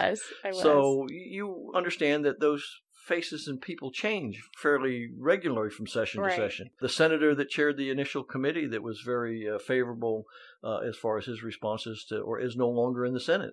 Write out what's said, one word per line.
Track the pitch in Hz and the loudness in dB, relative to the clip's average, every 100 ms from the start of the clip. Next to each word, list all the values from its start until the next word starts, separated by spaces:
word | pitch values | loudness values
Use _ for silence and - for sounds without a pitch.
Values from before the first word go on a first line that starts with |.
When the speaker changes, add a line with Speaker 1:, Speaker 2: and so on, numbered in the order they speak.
| - | 4
Speaker 1:
was. | 214 - - | 2 -6 -8
I | 196 | -6
was. | 185 | 2
Speaker 2:
So | 160 147 139 139 | 6 8 6 4
y-, | 135 | 0
you | 165 185 196 202 175 - 185 | -8 -10 -8 -6 -8 -2 0
understand | 180 - 147 151 | 0 2 2 4
that | 143 107 | 2 2
those | 151 143 - - _ - - | 2 2 -4 -14 _ -10 -2
faces | 175 170 151 147 | -2 -2 -6 -8
and | 131 | -8
people | - 165 131 | -8 -8 -8
change | - 214 208 120 107 - - | -4 -2 -2 -4 -8 -14 -2
fairly | 151 139 131 123 117 120 | 2 4 2 -2 -6 -2
regularly | 139 196 170 113 107 | 2 2 2 0 -2
from | - 107 | -4 -4
session | 117 110 104 | -2 -2 0
Speaker 1:
Right. | 196 113 | 0 0
Speaker 2:
to | |
session. | 101 - 135 - | -2 -4 -12 -4
The | 127 | 0
senator | - 160 160 151 143 | 4 4 6 4 4
that | 139 | 2
chaired | - 147 139 | 2 2 2
the | 135 | 0
initial | 135 135 143 | -2 -2 -4
committee | - 135 139 165 135 | -6 -2 -2 0 -2
that | 110 | -4
was | 113 107 | -6 -8
very, | 123 123 117 113 107 | -4 -2 -2 -4 -4
uh, | 104 | -4
favorable, | - 127 120 117 117 110 - - - - | 0 0 0 -2 -2 -2 -4 -18 -20 -10
uh, | 113 107 | -6 -4
as | 120 - | -4 -4
far | 113 107 | -2 -2
as | |
his | 123 113 | -4 -8
responses | 113 - 107 110 117 107 - | -8 -6 -4 -4 -6 -10 -6
to, | 107 | -6
or | 104 110 | -4 -4
is | 123 | -2
no | 120 120 | 0 2
longer | 120 123 123 123 | 2 2 2 -2
in | |
the | 127 | 0
Senate. | - - - | 0 0 -2